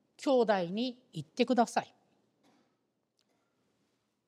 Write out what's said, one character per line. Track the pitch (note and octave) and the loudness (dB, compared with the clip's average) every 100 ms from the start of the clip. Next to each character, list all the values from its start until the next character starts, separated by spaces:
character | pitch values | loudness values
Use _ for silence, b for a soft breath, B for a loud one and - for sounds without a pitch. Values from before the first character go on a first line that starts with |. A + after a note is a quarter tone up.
| _ - | _ -6
兄 | D4+ B3+ | 0 2
弟 | A3 G3 | 2 0
に | E3+ G3+ B3+ A#3+ _ | -2 -4 -6 -8 _
言 | E3 | -14
っ | - | -8
て | - A#3+ | -2 2
く | |
だ | A#3+ A3+ | 2 0
さ | - | -2
い。 | - _ _ _ _ _ _ _ _ _ _ _ _ _ _ _ _ _ _ _ _ _ _ _ | -6 _ _ _ _ _ _ _ _ _ _ _ _ _ _ _ _ _ _ _ _ _ _ _